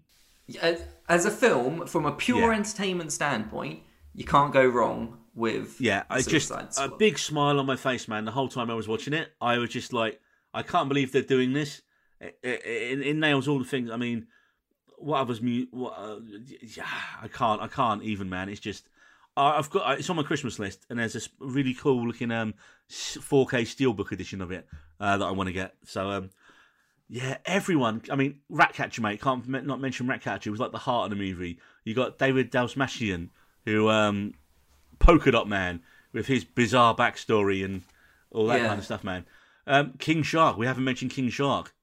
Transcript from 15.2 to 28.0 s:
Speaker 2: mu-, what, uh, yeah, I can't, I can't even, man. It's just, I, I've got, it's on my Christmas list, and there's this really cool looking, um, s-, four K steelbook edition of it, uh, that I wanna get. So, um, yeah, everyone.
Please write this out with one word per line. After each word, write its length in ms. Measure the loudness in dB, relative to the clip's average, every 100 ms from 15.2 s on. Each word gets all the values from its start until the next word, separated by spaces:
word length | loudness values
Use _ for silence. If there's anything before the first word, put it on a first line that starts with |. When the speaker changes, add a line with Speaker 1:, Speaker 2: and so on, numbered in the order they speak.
| 0 -2
Speaker 2:
mu-, 240 | -2 -2 -4
what, 220 | -6 -8 -10
uh, 220 | -12 -12 -14 -18 -18 -18
yeah, 240 | -18 -12 -10 -8 -10 -12
I 60 | -12
can't, 320 | 0 2 2
I 60 | -2
can't 360 | 0 0 0
even, 260 | -2 -4 -4
man. 180 | -6 -6
It's 120 | -8
just, 260 | -8 -10 _ _ -20 _ _ 0
I, 220 | 2 2
I've 120 | 0
got, 280 | 0 0 -2
it's 100 | -2
on 40 | -2
my 80 |
Christmas 360 | 0 -2 -4 -6
list, 260 | -8 -8 -10
and 80 | -4
there's 140 | -4
this 140 | -4 -12 -14
really 340 | -4 -2 0
cool 320 | 0 2 2 2
looking, 240 | -4 -2
um, 220 | -2 -2 -6 -16 _ -18
s-, 280 | -12 -10 -10
four 280 | 2 4 4
K 160 | 2
steelbook 480 | -2 2 0 2 -4
edition 300 | -6 -8 -8
of 100 | -8
it, 160 | -10 -12 -20 -18 -4
uh, 180 | 0 2
that 80 | 2
I 60 |
wanna 200 | 0 -2
get. 220 | -4 -6 _ -10
So, 260 | -6 -4
um, 180 | -4 -8 _ _ -20 _ _ _ _ -16
yeah, 280 | -8 -6 -6 -2
everyone. 560 | -2 2 2 2 -2